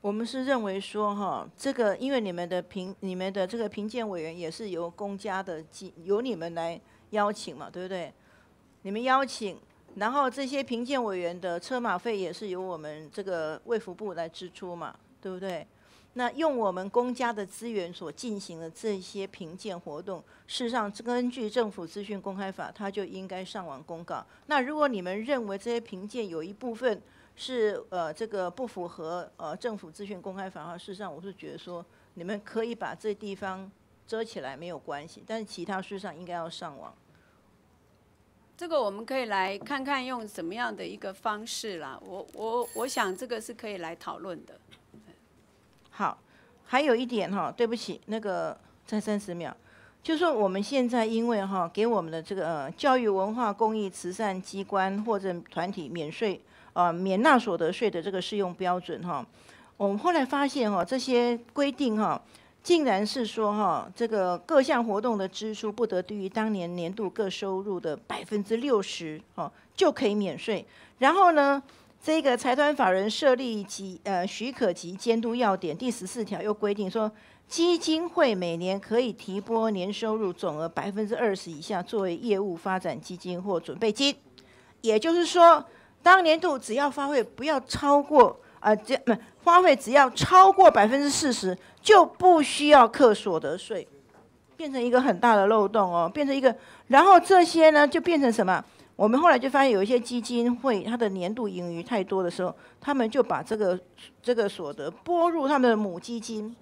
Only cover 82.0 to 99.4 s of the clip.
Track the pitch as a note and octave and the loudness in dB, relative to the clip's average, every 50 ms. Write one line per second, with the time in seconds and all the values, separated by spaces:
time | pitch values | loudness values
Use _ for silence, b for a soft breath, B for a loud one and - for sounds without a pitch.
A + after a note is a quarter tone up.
82 | G3 F#3 E3+ - - A#3+ G3+ F#3+ G3+ G3+ F3 E3 - G3 F#3+ F#3 F3+ F3 C#3 D#3 | -2 -2 -4 -4 -2 -2 -2 -2 -2 -4 -6 -6 -4 -4 -4 -2 -4 -6 -8 -8
83 | D#3+ - F#3 E3+ - F3+ F3+ F3 F#3 G3+ F#3+ E3 - - C3 - G#3+ A3 G#3 - | -10 -14 -16 -12 -10 -8 -8 -8 -4 -4 -4 -4 -4 -6 -8 -2 -2 -2 0 2
84 | C#4 C#4+ C4+ - _ - _ b b b b b b b b b - A3+ G#3+ G#3+ | 0 0 0 -4 _ -20 _ b b b b b b b b b 0 2 2 2
85 | A3 E4 E4 F4 F4 D#4+ - F4+ E4+ E4+ D#4+ D4 - B B B B B B B | 4 4 2 2 2 2 6 10 10 10 10 8 4 B B B B B B B
86 | - E4+ F#4 F#4+ F4+ D#4+ D#4 E4 E4+ F4+ C#4+ B3+ - - G#3+ C4 C#4+ C#4+ C4 D4 | 8 8 8 8 8 6 4 4 4 0 -2 -2 -4 -4 -2 0 0 0 -2 -2
87 | C#4 C#4 D4 C4+ A3 - - - B3+ D4+ D#4 C4+ - - - - - C#4+ C#4+ C#4+ | -4 0 0 0 0 -2 -6 -6 -2 0 0 -2 -2 -4 -8 -2 4 6 6 6
88 | C#4+ C#4+ D4+ D#4+ B3 F#3+ - B B B B B B G#3 G#3+ G#3 G#3+ - C4 C4 | 6 6 8 8 8 8 6 B B B B B B 2 2 2 2 -4 -4 -2
89 | - - A3 B B B B B - E4+ E4+ F4+ F#4 F4 C#4 C4 - - B3 C#4+ | 2 0 0 B B B B B 4 8 8 10 10 8 6 6 4 4 8 8
90 | C#4 - - - - - F4+ F#4 F#4 G4 F#4+ F#4+ F#4+ E4 - A#3 G3+ G#3+ B3 C#4 | 8 8 4 -2 0 8 10 12 12 12 12 12 10 12 12 10 6 6 6 2
91 | C#4+ C#4+ C#4 - - C#4 A#3 - - F#3 F#3 B B B B B B - G#4+ G4 | 2 2 0 2 2 0 0 0 -2 -4 -4 B B B B B B 10 10 10
92 | E4 - - - F4 F#4 F4+ D#4+ C#4+ - - - D4 D4 D4 C#4 A#3+ A3 A3+ - | 10 8 4 6 8 8 10 10 6 2 0 0 8 10 10 10 10 8 8 8
93 | D4 A#3 G#3 G3 - G#3 F3 D#3 D3+ C#3 D#3 F#3+ - - A3+ F3+ C3+ - - - | 8 8 8 6 0 -2 -2 -2 -2 -2 -6 -6 -8 -8 -8 -10 -10 -12 -18 -20
94 | - _ _ - - _ _ _ _ _ _ - D#4+ D4 C4+ C4 A#3+ B3 A#3+ B3+ | -20 _ _ -20 -20 _ _ _ _ _ _ -10 -10 -6 -4 -2 0 4 4 4
95 | B3+ C#4 G3 F3 - A#3+ A3+ G#3 F#3+ G3+ A3 A3 G#3 G3 G#3+ A3+ G3 F3+ F3 E3+ | 4 4 0 4 6 6 6 6 6 6 6 6 4 4 4 2 2 2 2 0
96 | E3 E3+ G3 D4 D4 C#4 C#4 C#4 C4 C4 A3+ B B B B B B _ A#3 C#4 | 0 0 0 -2 -2 0 0 4 4 2 2 B B B B B B _ 6 8
97 | E4 F#4+ F#4+ F4 F4 - F#4+ F#4 F4 E4 - E4 D#4+ D#4 D4+ D4 D4 C#4+ - E4 | 10 12 10 10 10 10 8 8 8 8 6 8 8 10 10 8 6 6 4 0
98 | C4 - E4+ D4+ C#4 B3 A3 - G3+ F3+ F#3 D#3 - B B B B B B - | 0 2 2 4 4 4 4 2 2 2 2 0 -2 B B B B B B 2
99 | F#3+ G#3+ A#3 C4+ E4 F4 D4+ B3 | 2 4 4 6 8 8 8 6